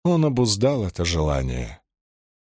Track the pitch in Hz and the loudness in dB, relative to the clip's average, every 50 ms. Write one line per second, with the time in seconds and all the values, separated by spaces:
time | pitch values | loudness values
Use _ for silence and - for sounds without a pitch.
0 | - 175 175 160 156 151 131 123 123 113 101 101 113 135 143 131 104 92 - - | 0 2 2 4 2 2 2 2 2 2 2 2 2 0 0 0 -4 -4 -4 -4
1 | 85 85 85 80 78 76 71 67 65 64 62 62 60 58 62 - _ _ _ _ | -4 -2 0 0 0 0 0 -2 -2 -4 -4 -6 -8 -10 -12 -18 _ _ _ _
2 | _ _ _ _ _ _ _ _ _ _ | _ _ _ _ _ _ _ _ _ _